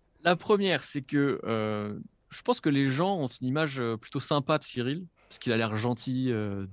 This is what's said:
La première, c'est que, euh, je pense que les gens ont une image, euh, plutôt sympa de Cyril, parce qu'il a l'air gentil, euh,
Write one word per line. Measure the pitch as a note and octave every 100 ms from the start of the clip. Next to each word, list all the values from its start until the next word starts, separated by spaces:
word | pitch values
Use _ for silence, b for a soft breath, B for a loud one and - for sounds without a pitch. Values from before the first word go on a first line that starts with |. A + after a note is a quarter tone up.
| _ _
La | E3+
première, | F3 - G#3 G3+ D3+
c'est | - D3
que, | C#3 C#3+ C#3+ G#2
euh, | - A2+ G#2+ G#2+ G#2 G#2 - _ -
je | -
pense | - -
que | D#3+
les | C#3 C#3
gens | C3 F#3 F#3+
ont | C3+
une | - B2+
image, | C#3+ D#3+ C3+
euh, | A#2 A2
plutôt | - C#3+
sympa | - D3 C#3 D#3
de |
Cyril, | - - B2 D3+ F3+ _ _
parce | -
qu'il | -
a | A2+
l'air | A2+ G#2+
gentil, | A#2+ A#2+ - B2+ B2+
euh, | A2+ G#2+ G2 G2